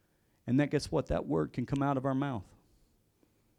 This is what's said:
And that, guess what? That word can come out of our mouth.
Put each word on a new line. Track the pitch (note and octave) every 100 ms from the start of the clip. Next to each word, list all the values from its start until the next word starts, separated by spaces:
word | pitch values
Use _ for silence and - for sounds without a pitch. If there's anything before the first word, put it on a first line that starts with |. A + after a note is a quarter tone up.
| _ _ _ _ -
And | B2+
that, | C#3+
guess | C#3+ -
what? | D#3 -
That | - -
word | D#3 C#3+
can | - A#2+
come | C#3
out | C#3 C3+
of | C3+
our |
mouth. | C3 C#3+ A#2 - - _ _ _ _ _ _ _ _ _